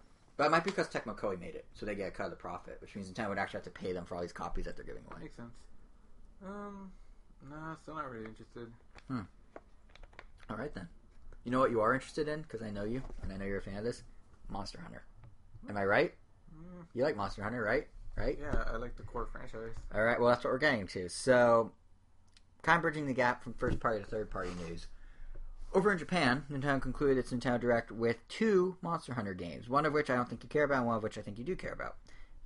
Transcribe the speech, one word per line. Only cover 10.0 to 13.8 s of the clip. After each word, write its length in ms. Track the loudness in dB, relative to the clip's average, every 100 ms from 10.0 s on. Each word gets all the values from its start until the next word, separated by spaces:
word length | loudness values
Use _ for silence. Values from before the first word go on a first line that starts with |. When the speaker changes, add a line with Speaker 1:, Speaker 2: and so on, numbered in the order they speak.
| -20 -18 -18 -18 -10
Speaker 1:
All 60 | -8
right, 180 | -6
then. 140 | -8 -12 -16 -20 -18 -16 -10
You 80 | -2
know 80 | 2
what 120 | 4
you 100 | 4
are 120 | 4
interested 340 | 4 0 -4 -2
in? 160 | -4 -6
'Cause 160 | -8
I 80 | -6
know 160 | -4 -2
you, 160 | -2 -4 -6
and 100 | -6
I 40 | -4
know 80 | -2
you're 120 | -2
a 40 |
fan 140 | -4
of 80 | -4